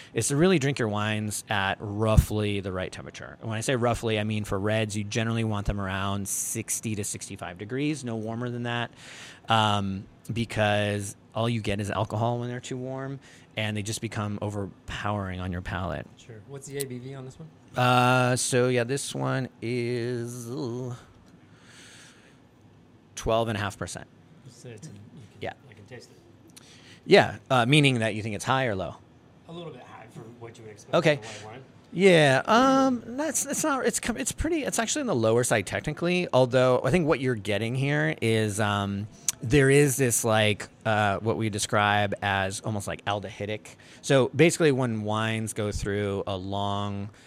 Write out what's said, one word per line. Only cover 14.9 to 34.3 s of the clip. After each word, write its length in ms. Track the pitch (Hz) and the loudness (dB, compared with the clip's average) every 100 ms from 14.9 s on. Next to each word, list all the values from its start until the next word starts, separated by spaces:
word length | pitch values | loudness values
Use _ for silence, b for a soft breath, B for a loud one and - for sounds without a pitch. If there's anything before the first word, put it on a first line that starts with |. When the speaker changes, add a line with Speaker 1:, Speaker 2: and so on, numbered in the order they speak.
| - 104 104 95 92 | -6 -4 -4 -4 -6
Speaker 1:
on 100 | 92 | -6
your 100 | 90 | -6
palate. 460 | 90 92 85 73 - - | -6 -6 -4 -6 -10 -18
Speaker 2:
Sure. 200 | - 110 104 | -20 -20 -16
What's 200 | 139 139 | -16 -10
the 100 | 139 | -8
A 80 | 131 | -8
B 120 | 123 | -8
V 140 | 127 135 | -12 -14
on 100 | 131 | -14
this 120 | - | -16
one? 120 | 160 - - - | -20 -20 -8 0
Speaker 1:
Uh, 640 | 123 127 123 127 123 127 | 4 6 6 4 4 2
so, 320 | - 127 127 | 2 2 4
yeah, 160 | 123 117 | 2 0
this 280 | 139 - | -4 -6
one 360 | 135 135 131 127 - | -4 -2 -2 -4 -8
is 840 | 113 123 120 123 120 123 120 123 117 135 135 120 127 123 - - - - B B B B B B B B B B _ _ - _ _ - _ - | -6 -4 -2 -2 -2 -4 -6 -10 -10 -8 -6 -6 -8 -10 -16 -20 -20 -20 B B B B B B B B B B _ _ -20 _ _ -20 _ -8
twelve 320 | - 113 117 | 0 0 0
and 100 | 104 | -2
a 40 | |
half 160 | 101 - | -4 -6
percent. 300 | 90 - - - - - 135 | -10 -10 -14 -20 -20 -20 -20
Speaker 2:
So 180 | - 127 | -20 -18
it's 180 | 110 - | -18 -18
in, 60 | |
you 60 | 101 104 - 107 | -20 -20 -20 -20
can, 100 | - | -14
Speaker 1:
Yeah. 120 | 107 - - | -12 -12 -18
Speaker 2:
I 40 | |
can 120 | - 101 | -20 -20
taste 240 | 123 - | -20 -20
it. 500 | - - - - - B B B B - | -20 -20 -20 -20 -20 B B B B 6
Speaker 1:
Yeah, 320 | 185 110 101 - | 6 6 0 0
uh, 160 | 131 117 | 2 6
meaning 340 | 151 139 123 | 6 6 4
that 140 | 110 | 0
you 80 | 107 | -2
think 140 | 107 101 | -4 -4
it's 80 | |
high 220 | - 131 131 | 0 0 0
or 100 | 98 | -2
low? 200 | 82 - - - - - - | -4 -8 -18 -20 -20 -20 -18
Speaker 2:
A 40 | |
little 180 | 170 165 | -14 -14
bit 120 | 127 | -16
high 220 | 113 - 113 | -18 -20 -20
for 60 | - 113 - | -18 -18 -18
what 180 | 117 110 | -18 -18
you 60 | 110 | -20
would 60 | |
expect 220 | 101 - 156 | -20 -2 2
Speaker 1:
Okay. 200 | 165 147 | 4 2
Speaker 2:
from 100 | - | -2
a 220 | - 107 | -14 -14
white 60 | 120 | -16
wine. 80 | - - - | -18 -20 -10
Speaker 1:
Yeah, 480 | 170 190 170 147 131 - | 4 8 8 8 6 4
um, 580 | 226 262 269 269 247 220 247 | 4 6 4 4 0 -4 -6
that's, 300 | 311 - 277 | -4 -2 -4
it's 180 | 285 | -2
not, 220 | 311 269 226 | -2 0 0
it's 160 | - | -2
com-, 160 | - 220 | -4 -4
it's 160 | 269 | -4